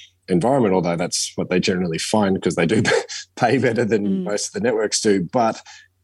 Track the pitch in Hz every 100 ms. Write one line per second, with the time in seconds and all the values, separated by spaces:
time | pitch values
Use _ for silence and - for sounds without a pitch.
0 | - _ - 90 110 139 110 92 87 85
1 | 82 - - - 82 92 98 92 90 80
2 | - 110 101 95 92 85 85 107 - -
3 | - - - - 120 139 123 110 101 110
4 | 101 95 92 104 - 104 110 110 104 -
5 | 110 98 85 127 113 110 - - - _